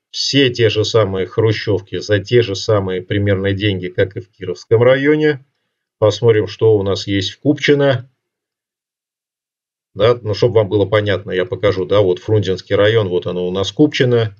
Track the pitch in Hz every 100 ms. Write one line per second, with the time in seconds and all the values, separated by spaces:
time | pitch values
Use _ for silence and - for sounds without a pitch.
0 | _ - - 139 135 123 113 110 101 117
1 | 101 95 90 - 110 107 - 95 - 90
2 | 87 104 92 123 104 95 - 104 95 92
3 | 90 104 101 95 98 98 104 92 90 98
4 | 98 - - _ 90 - - 110 120 135
5 | 139 151 151 147 - _ _ _ _ _
6 | 107 98 117 107 95 - 113 107 98 92
7 | - 98 92 - 139 147 - 143 139 123
8 | - _ _ _ _ _ _ _ _ _
9 | _ _ _ _ _ _ _ _ _ 90
10 | 113 120 107 101 123 107 98 104 98 107
11 | 104 92 95 92 90 - 101 95 90 101
12 | 95 90 - 107 92 90 - 98 104 113
13 | 98 87 - 90 90 92 95 - 151 -
14 | 127 120 110 -